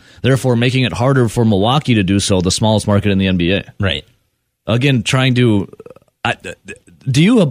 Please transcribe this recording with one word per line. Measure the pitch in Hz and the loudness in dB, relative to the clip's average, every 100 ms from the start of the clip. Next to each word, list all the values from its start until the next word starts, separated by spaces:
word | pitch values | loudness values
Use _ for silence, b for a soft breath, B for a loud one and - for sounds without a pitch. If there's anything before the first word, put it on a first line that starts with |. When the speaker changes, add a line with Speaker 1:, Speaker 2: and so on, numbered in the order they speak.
| b b | b b
Speaker 1:
therefore | 120 135 131 117 | -2 0 0 0
making | 123 127 | 0 0
it | 120 | -2
harder | 82 127 135 117 | -2 0 2 0
for | - | 0
Milwaukee | 110 98 107 143 131 110 | 0 2 0 0 0 0
to | |
do | 92 98 | 2 0
so, | - 92 | 0 0
the | 90 | 0
smallest | - 110 107 - | 0 0 0 0
market | 101 104 | 0 0
in | 98 | 0
the | 95 | 0
N | 92 | 0
B | 85 | 0
A. | 95 - - | -2 -4 -6
Speaker 2:
Right. | 98 71 - _ _ _ _ _ - | -4 -4 -10 _ _ _ _ _ -4
Speaker 1:
Again, | 117 143 123 | -2 0 0
trying | - 131 131 123 | 0 0 0 2
to, | 120 104 - - - - _ _ | 2 2 -2 -12 -20 -20 _ _
I, | 117 - 92 - - - _ 87 135 | -6 -6 -10 -16 -20 -20 _ _ -4
do | 131 | 2
you, | 180 247 151 | 4 4 2